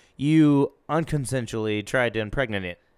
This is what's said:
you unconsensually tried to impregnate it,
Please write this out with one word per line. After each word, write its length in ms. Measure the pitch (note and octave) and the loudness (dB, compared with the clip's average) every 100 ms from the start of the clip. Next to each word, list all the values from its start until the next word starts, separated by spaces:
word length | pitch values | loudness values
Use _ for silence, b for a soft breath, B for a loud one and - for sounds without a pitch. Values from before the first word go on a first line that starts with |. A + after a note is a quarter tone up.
| b - | b -6
you 560 | C#3 D#3 D3+ C#3+ C#3 - - | 2 6 6 6 2 -4 -4
unconsensually 960 | D3+ B2+ D3+ B2 C3 A2+ A2+ A2 G#2+ G#2 | -4 -2 -4 -4 -4 -4 -4 -2 -4 -2
tried 280 | C3 A#2+ | 0 0
to 60 | A2 | -2
impregnate 440 | G#2+ C#3+ B2+ G2+ F#2 | -4 -4 -4 -4 -6
it, 140 | F2 _ | -10 _